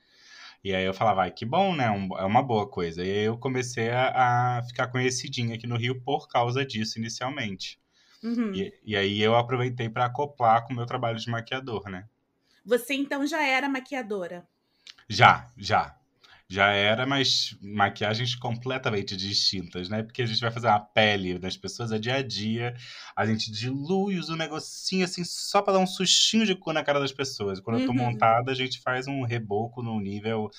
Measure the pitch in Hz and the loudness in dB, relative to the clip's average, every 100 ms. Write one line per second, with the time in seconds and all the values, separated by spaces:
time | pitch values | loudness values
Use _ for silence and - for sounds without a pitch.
0 | _ _ - - - - 98 95 95 95 | _ _ -20 -20 -20 -14 -4 -2 0 0
1 | 113 95 90 - 113 160 196 165 120 101 | 2 2 0 -2 -2 2 2 2 0 0
2 | 95 - 95 113 139 113 98 - 85 82 | -2 -2 2 4 4 2 0 -2 -4 -2
3 | 92 101 107 120 139 127 123 123 113 123 | -2 0 0 0 -2 -2 -2 -2 0 2
4 | 127 127 127 123 123 123 123 - 127 127 | 2 4 4 4 2 0 -4 -4 -2 0
5 | 127 123 - 131 117 113 120 120 120 127 | 0 0 -4 -4 -4 -4 -4 -2 -2 -4
6 | - 143 - 131 120 127 139 110 110 113 | -4 -4 -2 0 2 0 -2 -2 -4 -4
7 | 113 117 127 147 110 95 - - _ _ | -6 -6 -6 -6 -6 -8 -10 -14 _ _
8 | _ _ 226 233 226 190 196 - - 101 | _ _ -4 -2 -2 -2 -6 -8 -4 0
9 | 98 104 107 117 123 127 127 127 117 127 | 2 4 4 4 4 0 0 -2 -4 0
10 | 123 123 139 - 117 113 120 123 120 127 | 0 0 -4 2 6 6 4 -6 -4 -4
11 | 120 113 110 117 113 131 135 104 101 90 | -2 -4 -4 -6 -4 -6 -4 -6 -6 -10
12 | 107 _ _ _ _ _ - 240 240 277 | -12 _ _ _ _ _ 0 0 0 -4
13 | 277 285 285 320 285 262 277 269 254 269 | -2 -2 -2 0 0 0 0 -2 -6 -8
14 | 214 208 170 175 - _ _ _ - - | -6 -6 -6 -10 -18 _ _ _ -20 -20
15 | - 101 113 82 - - 98 104 76 - | -4 8 8 8 2 -12 -2 0 0 -8
16 | _ _ - - - 95 98 101 101 110 | _ _ -20 -20 -6 2 4 4 4 2
17 | 127 139 131 - - - 101 104 101 - | 2 0 2 0 -2 -8 -6 2 2 2
18 | 104 110 123 - 123 120 131 131 143 139 | -2 0 -2 -4 -6 -6 -4 -4 -2 -2
19 | - 98 95 101 - 98 87 92 90 110 | -4 -6 -4 -2 0 -2 -6 -8 -4 -4
20 | 110 - 117 107 117 117 113 104 - - | -4 -4 -2 0 -2 0 2 2 2 4
21 | 107 101 92 90 92 - 95 - 113 110 | 4 4 0 -4 -4 -8 -8 -8 -4 -2
22 | 110 135 - 95 107 113 120 123 - - | 0 -2 -2 -4 -2 -2 -4 -6 -14 -18
23 | - - 104 110 110 107 123 135 143 190 | -10 -2 0 0 -2 -6 -4 -4 0 0
24 | 202 185 160 160 160 151 - - - 185 | 0 -2 -2 -4 -4 -6 -10 -10 -4 0
25 | 180 180 175 - - 202 202 190 185 190 | 0 -2 -6 -6 0 2 4 4 2 2
26 | 185 - - 220 220 185 - 156 147 143 | 2 4 4 4 4 0 -2 -2 2 2
27 | 139 - 135 - 101 95 107 117 135 123 | 2 -2 -4 -4 -4 -4 -2 0 2 2
28 | 123 120 117 113 127 131 127 - - 127 | 0 4 4 4 2 -2 -4 -4 -4 -2
29 | 131 139 123 120 107 101 117 127 117 110 | -2 -4 -2 -4 -2 -2 -2 -6 -6 -4
30 | 98 104 107 113 104 | -4 -4 -4 -2 -4